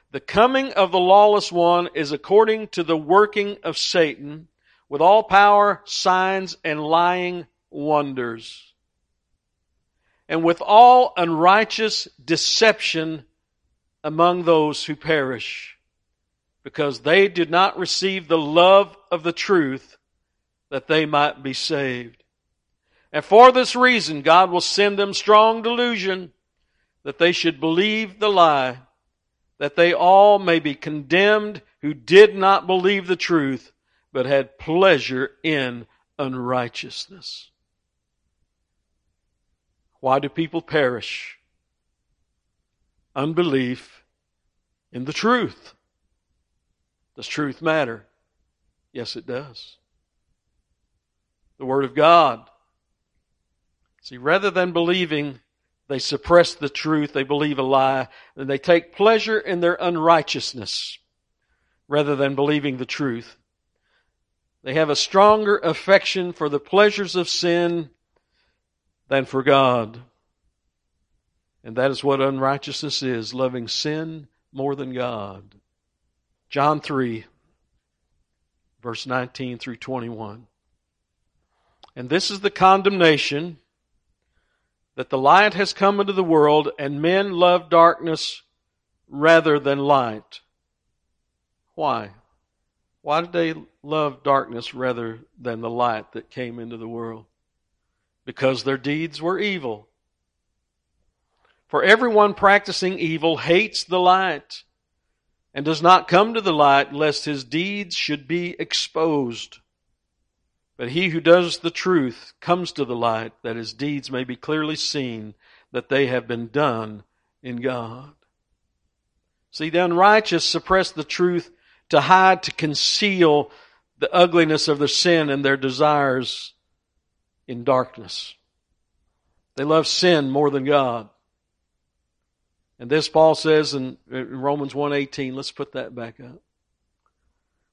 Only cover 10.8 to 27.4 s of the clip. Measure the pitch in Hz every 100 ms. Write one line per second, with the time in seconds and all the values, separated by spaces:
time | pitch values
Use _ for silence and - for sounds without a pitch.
10.8 | 247 254 247 - 170 160 175 202 214 -
11.8 | 220 - - _ 127 165 - - 226 214
12.8 | - 165 160 156 - _ _ _ _ _
13.8 | _ _ 151 156 175 180 165 160 151 143
14.8 | - 151 156 151 135 120 - - - -
15.8 | _ _ _ _ _ _ _ _ 135 -
16.8 | 143 117 135 180 196 175 160 170 196 -
17.8 | 175 - 190 190 156 160 147 160 180 196
18.8 | 196 - - 175 165 165 - 185 139 135
19.8 | _ _ _ _ _ _ _ _ - 135
20.8 | - 160 151 147 147 - 135 131 - 151
21.8 | 135 123 120 _ _ _ _ _ _ _
22.8 | _ _ _ 151 - 208 254 254 254 247
23.8 | 254 233 151 151 135 170 185 175 - -
24.8 | 202 202 202 196 - 214 220 226 226 240
25.8 | 240 220 190 185 170 _ _ _ _ _
26.8 | _ _ 139 - 170 170